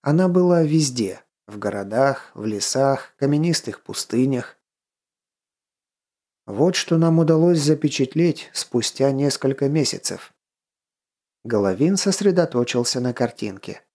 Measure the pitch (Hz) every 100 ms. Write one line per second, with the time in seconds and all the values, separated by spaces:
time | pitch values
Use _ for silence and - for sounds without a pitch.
0 | 143 156 185 180 180 170 160 160 143 123
1 | 98 - _ _ - 104 104 101 98 110
2 | 139 131 - - 110 104 - 131 139 135
3 | - _ 139 147 170 160 - - - -
4 | - 117 131 127 - _ _ _ _ _
5 | _ _ _ _ _ _ _ _ _ _
6 | _ _ _ _ - 101 170 180 - 165
7 | 165 165 156 160 170 170 143 156 151 -
8 | 131 156 170 - - - - 120 110 -
9 | 139 135 143 - 131 135 139 156 135 -
10 | - - - _ _ _ _ _ _ _
11 | _ _ _ _ 113 110 98 95 156 196
12 | 196 190 196 180 170 123 120 123 123 131
13 | 123 120 120 - 104 98 - - _